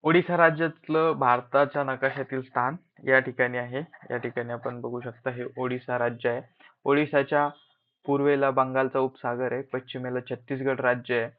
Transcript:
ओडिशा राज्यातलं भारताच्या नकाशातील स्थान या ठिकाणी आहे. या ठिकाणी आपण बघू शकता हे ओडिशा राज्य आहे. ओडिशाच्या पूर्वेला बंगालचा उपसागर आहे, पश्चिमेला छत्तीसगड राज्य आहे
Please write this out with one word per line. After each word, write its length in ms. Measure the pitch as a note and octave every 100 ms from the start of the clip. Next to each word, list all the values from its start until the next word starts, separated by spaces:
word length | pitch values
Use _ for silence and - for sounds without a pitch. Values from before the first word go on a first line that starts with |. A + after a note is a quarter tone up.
ओडिशा 340 | - E3+ F3 F3
राज्यातलं 760 | E3 D#3 E3 D#3+ - D#3 D#3+
भारताच्या 720 | D3 B2+ B2 B2 C#3 C#3 D3
नकाशातील 580 | C3+ C3 C3+ C#3 C3 C3
स्थान 340 | C3 - B2+ E3 _ _ A#2
या 100 | C3
ठिकाणी 400 | B2+ A#2+ B2 B2
आहे. 240 | A#2+ B2+ E3 - -
या 60 | B2
ठिकाणी 360 | A#2+ A#2+ A#2+
आपण 280 | A#2 B2+ B2
बघू 200 | A#2+ B2
शकता 300 | B2 A2+ C3
हे 140 | B2 B2 A#2+
ओडिशा 420 | B2+ B2+ - B2
राज्य 320 | A#2+ A#2 A#2+
आहे. 120 | A#2+ - _ - _
ओडिशाच्या 640 | C#3+ C#3+ D3 D3 C3+ D3 D3 - _ _ _ _ -
पूर्वेला 440 | C#3+ C#3+ C#3+ C#3
बंगालचा 480 | C3 C3 C3 C3 C3+
उपसागर 540 | C3 C3 B2 A#2+ B2+
आहे, 100 | B2
पश्चिमेला 580 | C#3 B2+ - C3 B2 B2+
छत्तीसगड 600 | B2+ A#2+ - C3+ C3+ B2+
राज्य 400 | B2 B2 B2 B2
आहे 100 | F#3